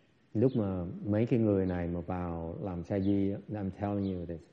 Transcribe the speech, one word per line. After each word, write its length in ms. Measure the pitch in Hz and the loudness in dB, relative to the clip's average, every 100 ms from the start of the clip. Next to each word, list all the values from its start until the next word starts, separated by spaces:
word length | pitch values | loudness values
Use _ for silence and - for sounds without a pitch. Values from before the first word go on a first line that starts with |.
| _ _ _ | _ _ _
lúc 220 | 107 127 117 | 2 4 4
mà 280 | 101 92 85 202 107 | 0 -2 -4 -6 0
mấy 200 | 104 120 | 2 4
cái 120 | 120 | 4
người 280 | 110 98 92 | 4 4 2
này 220 | 90 85 | 0 -2
mà 120 | 87 | -2
vào 580 | 85 90 87 82 82 - | -4 -4 -4 -4 -6 -6
làm 220 | 98 87 | -6 -6
sa 160 | 82 101 | -2 0
di 300 | 98 98 98 | 2 4 2
á, 80 | 101 - | -2 -6
I'm 220 | 107 95 | -4 -4
telling 440 | - 101 101 98 | -4 -2 0 0
you 120 | 90 85 | -2 -6
this. 140 | 85 - | -10 -12